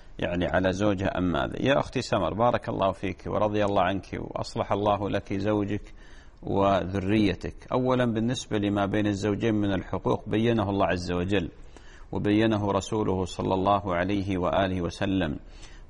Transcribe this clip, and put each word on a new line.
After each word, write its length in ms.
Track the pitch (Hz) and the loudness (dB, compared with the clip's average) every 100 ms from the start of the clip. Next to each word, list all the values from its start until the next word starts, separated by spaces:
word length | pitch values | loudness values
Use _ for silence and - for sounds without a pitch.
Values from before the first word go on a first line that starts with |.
| - - | -18 -6
يعني 280 | 87 87 85 | -4 -2 0
على 260 | - 92 | 2 2
زوجها 460 | 92 104 95 95 - | 2 0 2 0 0
أم 140 | 90 | 0
ماذا؟" 300 | 76 62 - | 0 -2 0
يا 160 | 123 143 | 2 2
أختي 220 | - 131 | 0 -4
سمر، 340 | - 110 80 | -2 0 0
بارك 340 | 90 120 113 - | 2 2 2 -2
الله 240 | 107 98 | 0 0
فيك 300 | 90 95 90 92 | 0 -6 -6 -4
ورضي 380 | 98 104 104 | 0 0 2
الله 180 | 101 101 | 2 4
عنك 240 | 90 98 - 87 | 2 0 -4 -8
وأصلح 540 | 82 - - 117 98 | -6 -8 -4 -4 0
الله 380 | 104 104 101 101 | 2 2 2 0
لك 220 | 104 - | -2 -2
زوجك 600 | 98 98 107 101 104 - - - - - - | -2 0 0 0 -4 -8 -18 -18 -20 -20 -12
وذريتك. 1300 | - 98 98 98 87 98 92 110 101 85 - - - | -2 2 4 4 2 -2 2 4 4 0 -6 -10 -4
أولاً، 320 | 127 127 127 | 0 2 2
بالنسبة 540 | 123 113 113 123 - 110 | 2 0 0 -2 -2 -2
لما 280 | 101 101 98 | 0 2 0
بين 200 | 107 104 | 0 0
الزوجين 480 | 98 107 101 117 | 0 0 0 2
من 180 | 107 101 | 2 2
الحقوق 560 | 95 90 95 - 120 - | 0 -2 -4 -2 -2 0
بينه 420 | 107 113 113 101 | 0 2 2 2
الله 160 | 98 87 | 2 0
عز 260 | 90 87 | 0 -2
وجل 380 | 87 90 101 82 - - - - - - | -2 0 0 0 -6 -18 -18 -20 -18 -8
وبينه 580 | 98 104 104 113 104 101 | -2 2 4 4 2 0
رسوله 520 | 101 98 110 107 95 | 0 0 0 0 0
صلى 300 | 90 - 101 | -2 -2 0
الله 400 | 95 95 101 98 | 2 4 2 2
عليه 440 | 87 90 101 95 92 | 0 0 0 0 0
وآله 440 | 87 82 98 92 | 2 2 2 0
وسلم، 560 | 87 - 101 95 82 67 - - - - | -4 -2 0 0 0 -4 -10 -18 -18 -18